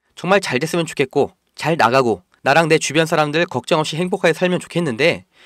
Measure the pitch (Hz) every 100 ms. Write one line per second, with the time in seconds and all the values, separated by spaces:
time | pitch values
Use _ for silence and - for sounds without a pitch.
0 | _ - 170 196 - 127 156 175 160 -
1 | 135 143 120 - _ - 147 160 110 123
2 | 123 95 _ _ 131 143 160 156 - 143
3 | 160 165 151 151 - 127 - 165 151 156
4 | 180 185 175 160 180 175 - 170 165 113
5 | 160 95 - _